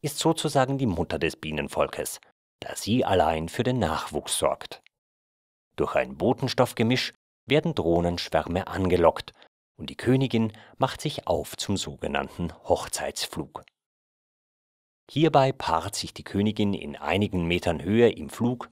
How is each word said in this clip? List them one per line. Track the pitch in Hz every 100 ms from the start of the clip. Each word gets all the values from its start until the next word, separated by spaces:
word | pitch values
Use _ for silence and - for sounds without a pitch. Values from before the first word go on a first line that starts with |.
ist | 151 -
sozusagen | 160 160 156 143 131 139
die | 127
Mutter | 87 87 78
des | 80 -
Bienenvolkes, | 80 76 71 - 73 - - - _ _ _ _
da | - -
sie | - 123 -
allein | 95 80 82 82
für | -
den | 123 127
Nachwuchs | 87 78 - 73 - -
sorgt. | 71 65 - - _ _ _ _ _ _ _ _ _ -
Durch | 71 71
ein | 65 67
Botenstoffgemisch | 95 131 131 - 123 - 113 127 - - _ _ -
werden | 143 170 147
Drohnenschwärme | 82 85 87 87 - 80 76 87 95
angelockt | 95 92 85 82 - - _ - _ _ _
und | -
die | -
Königin | - 131 135 113 113 - - -
macht | 131 -
sich | 156 - -
auf | 80 71 -
zum | - 98
sogenannten | - 67 78 71 69 - 85 -
Hochzeitsflug. | - 87 - - 69 - - - 147 - - _ _ _ _ _ _ _ _ _ _ _ _ _ _
Hierbei | 139 160 147 135
paart | - - 82 87 -
sich | 87
die | -
Königin | - 98 104 107 101
in | 98 73 71
einigen | 71 90 104 92 85
Metern | 87 - 80
Höhe | 78 110 117
im | - 71
Flug | - 117 123 -